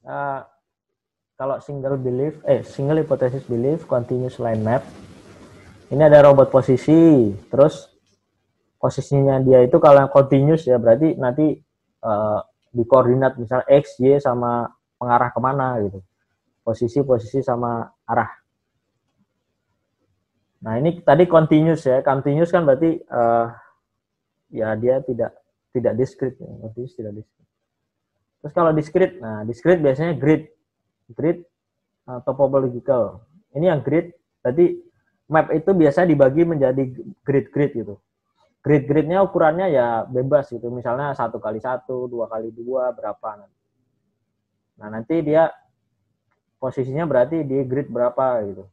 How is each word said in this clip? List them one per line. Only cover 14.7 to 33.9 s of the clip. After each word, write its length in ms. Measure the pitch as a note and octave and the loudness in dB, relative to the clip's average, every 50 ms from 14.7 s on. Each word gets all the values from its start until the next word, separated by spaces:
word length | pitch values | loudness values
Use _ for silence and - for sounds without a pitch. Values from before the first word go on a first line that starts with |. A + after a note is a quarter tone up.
| _ _ _ _ _ _ | _ _ _ _ _ _
pengarah 320 | - B2 A#2+ A#2+ B2 A#2+ | -4 0 0 2 2 0
kemana 480 | - A#2 A#2+ C3 C3+ C#3 C3 C3 B2+ A#2 G#2 | -2 -2 -2 -2 -2 -2 -2 -2 -2 -2 -4
gitu. 160 | G2 F#2+ F#2+ F#2 _ _ _ _ _ _ _ _ _ _ _ _ | -4 -6 -10 -18 _ _ _ _ _ _ _ _ _ _ _ _
Posisi-posisi 800 | - A2+ - B2 A#2 - C#3+ C3+ C#3 B2+ A2+ G#2+ A2 - C3+ B2+ | -8 -6 -4 -4 -4 -2 -2 0 0 0 -2 -2 -6 -6 -6 -4
sama 420 | - B2 A#2+ B2 A#2+ A#2+ A#2 A2+ - _ _ _ - | -4 -4 -4 -4 -6 -6 -6 -8 -10 _ _ _ -4
arah. 260 | A2+ A#2+ A2+ - - _ _ _ _ _ _ _ _ _ _ _ _ _ _ _ _ _ _ _ _ _ _ _ _ _ _ _ _ _ _ _ _ _ _ _ _ _ _ _ _ _ _ _ _ _ - | -2 -2 -2 -2 -6 _ _ _ _ _ _ _ _ _ _ _ _ _ _ _ _ _ _ _ _ _ _ _ _ _ _ _ _ _ _ _ _ _ _ _ _ _ _ _ _ _ _ _ _ _ -10
Nah, 160 | A2+ A2 A#2 | -8 -6 -2
ini 240 | C#3 E3+ E3+ F3 - | -2 -4 -4 -2 2
tadi 260 | - C#3 D#3 F3+ F3 | 2 4 4 4 4
continuous 560 | E3 D#3+ D#3+ D3+ D#3+ D#3 D#3 E3 E3 D3+ - | 4 2 4 4 2 2 4 2 0 0 0
ya. 160 | C3+ B2+ C3+ | 0 0 0
Continuous 480 | C#3 - C3+ C3+ B2+ C#3+ C#3+ D3+ E3+ E3+ | 0 0 -2 -2 -2 -2 0 0 -2 0
kan 160 | E3+ F3+ E3+ | 0 0 2
berarti, 320 | D3 C3+ C3+ D#3+ E3 D#3+ - | 2 2 2 2 -2 -2 -4
eh, 500 | - _ C3 A#2+ A#2 A#2 A#2 A#2 A#2 A#2 A#2 - _ _ _ _ _ _ _ _ _ _ _ _ _ _ _ _ _ _ | -8 _ -4 -2 0 2 2 0 0 -2 -6 -16 _ _ _ _ _ _ _ _ _ _ _ _ _ _ _ _ _ _
ya 240 | - A#2+ A2 A2 A2 | -8 -6 -4 -4 -4
dia 300 | G#2+ A2+ B2 C3 C3+ C3 | -2 0 0 -2 -2 -2
tidak, 320 | - B2+ A2+ A#2 - _ _ _ _ _ _ _ _ _ | -6 -6 -6 -6 -6 _ _ _ _ _ _ _ _ _
tidak 180 | C3 A#2 B2+ A2 A#2+ | -4 -2 -2 -2 -2
discrete. 400 | C3 B2+ - _ C3+ C3 B2 _ | -4 -4 -4 _ -8 -8 -8 _
Ya. 160 | - - A2+ A#2 A2+ | -20 -20 -18 -16 -16
Continuous 300 | A2 A2 A#2+ B2 B2+ _ - | -16 -14 -14 -16 -16 _ -14
tidak 160 | A2 G#2+ G#2 G#2+ | -14 -14 -14 -16
discrete. 320 | G#2+ _ _ _ _ _ _ _ _ _ _ _ _ _ _ _ _ _ _ _ _ _ _ _ | -18 _ _ _ _ _ _ _ _ _ _ _ _ _ _ _ _ _ _ _ _ _ _ _
Terus 120 | _ D3 - - | _ -8 -2 0
kalau 140 | E3+ E3 D#3 | 2 2 2
discrete, 460 | D#3 D3 - - F3+ F#3 F3+ - - | 0 -2 -2 0 0 0 0 -2 -10
nah 220 | A#2+ A2 A2 G#2+ G#2+ | -14 -12 -10 -10 -10
discrete 340 | A2 A#2+ - - D#3+ F#3 F3 D3+ | -10 -10 -4 0 2 2 2 2
biasanya 340 | C#3+ C3 C3 D#3 E3+ E3 B2 | 0 0 0 -2 -4 -4 -2
grid. 320 | B2+ D3 D#3 D3+ D#3 - _ _ _ _ _ _ _ _ _ _ _ _ A#2 | 2 2 2 0 0 -10 _ _ _ _ _ _ _ _ _ _ _ _ -14
Grid, 320 | - B2+ D#3+ F3 E3+ E3+ _ _ _ _ _ _ _ _ _ _ _ _ - | -6 -4 -4 -4 -4 -8 _ _ _ _ _ _ _ _ _ _ _ _ -16
eh, 100 | B2+ B2 - | -16 -10 -8
topological. 960 | - B2+ C3+ C#3+ C3+ C3+ C#3 C3+ B2+ A#2+ A#2+ - - C#3 B2 A2 G2 - - _ _ _ _ _ _ _ | -8 -2 0 0 0 2 0 -2 -2 -6 -8 -4 -2 0 0 0 -4 -6 -14 _ _ _ _ _ _ _
Ini 160 | C#3+ D#3+ F#3 | -2 0 0
yang 160 | E3+ C#3+ A2+ | 0 0 -2
grid, 300 | C#3 | -2